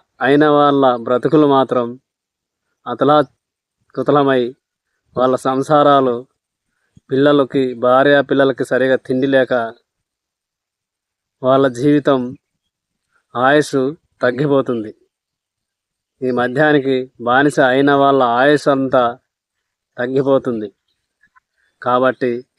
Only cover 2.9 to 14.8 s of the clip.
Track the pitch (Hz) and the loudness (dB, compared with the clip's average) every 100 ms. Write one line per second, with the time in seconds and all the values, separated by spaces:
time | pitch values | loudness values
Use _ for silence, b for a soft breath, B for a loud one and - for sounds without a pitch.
2.9 | 120 139 151 139 _ _ _ _ _ _ | -2 2 2 0 _ _ _ _ _ _
3.9 | - 127 147 139 131 120 135 _ _ _ | -8 -2 0 2 0 -2 -8 _ _ _
4.9 | _ _ - 127 127 135 131 135 151 147 | _ _ -4 -2 0 -2 -4 0 2 4
5.9 | 143 131 120 127 _ _ _ _ _ _ | 2 2 -4 -10 _ _ _ _ _ _
6.9 | _ _ 131 143 147 135 139 131 123 123 | _ _ 0 2 2 0 -2 -4 -2 0
7.9 | 127 143 143 135 139 135 127 127 127 131 | 2 4 2 0 0 0 -2 -4 -2 0
8.9 | 127 - 131 135 135 123 127 113 - _ | -2 -2 -4 0 0 0 -2 -4 -10 _
9.9 | _ _ _ _ _ _ _ _ _ _ | _ _ _ _ _ _ _ _ _ _
10.9 | _ _ _ _ _ 127 135 135 120 143 | _ _ _ _ _ 0 2 2 0 0
11.9 | 147 143 135 123 135 _ _ _ _ _ | 0 0 -2 -2 -10 _ _ _ _ _
12.9 | _ _ _ _ 120 127 151 147 139 131 | _ _ _ _ -2 2 2 0 -4 -4
13.9 | 165 _ _ 127 123 147 139 135 120 | -6 _ _ -4 -2 -2 -2 -2 -6